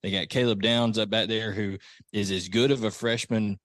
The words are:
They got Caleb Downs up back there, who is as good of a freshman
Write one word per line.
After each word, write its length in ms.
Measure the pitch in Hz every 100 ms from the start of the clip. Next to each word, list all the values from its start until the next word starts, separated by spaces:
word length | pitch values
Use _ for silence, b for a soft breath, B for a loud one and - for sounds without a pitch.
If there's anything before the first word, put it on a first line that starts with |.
They 100 | 101
got 180 | 98 -
Caleb 320 | 131 123 104
Downs 360 | 113 117 117 110
up 120 | 104
back 180 | 110 104
there, 240 | 110 110
who 260 | 98 101 98 B B -
is 200 | 107 98
as 180 | 95 90
good 220 | 107 139
of 120 | 135
a 80 | 110
freshman 680 | - 117 117 - 113 104 98